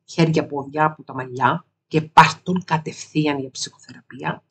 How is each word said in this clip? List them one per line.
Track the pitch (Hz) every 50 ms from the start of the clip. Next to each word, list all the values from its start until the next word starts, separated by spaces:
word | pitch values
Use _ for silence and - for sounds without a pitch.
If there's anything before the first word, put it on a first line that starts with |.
| _
χέρια, | - - - 165 160 156 156 143
πόδια | - 147 143 135 139 143 151 156
από | 156 156 - 135
τα | - 131
μαλλιά | 131 127 127 123 127 127 123 151 175 - _ _ _ _ _
και | - 156
πάρ' | 156 - - - 160 156 - - _
τον | - 180 185 165
κατευθείαν | - 165 156 156 - - - - - - 156 151 151 143 139
για | 135 135
ψυχοθεραπεία | - - - - - _ - - - - - _ - 135 156 156 - - - _